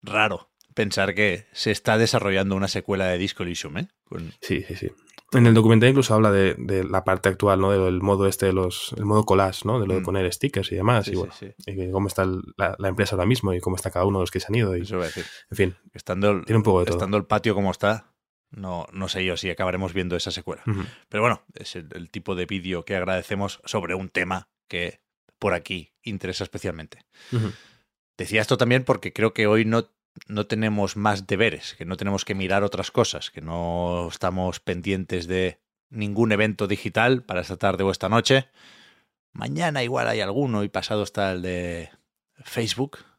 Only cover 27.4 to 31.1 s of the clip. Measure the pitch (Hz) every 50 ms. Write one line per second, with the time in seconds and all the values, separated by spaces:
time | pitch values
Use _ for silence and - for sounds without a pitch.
27.4 | 110 101 - - - _ _ _ _ _ _ _ _ _ _ - 92 85 104 110
28.4 | 110 - 135 - 127 117 123 127 127 - 131 104 - 95 - - 110 113 - -
29.4 | 110 104 107 110 113 110 113 117 113 _ _ _ _ _ _ - - _ 107 104
30.4 | 104 - 117 107 110 110 107 104 101 95 - 104 101 107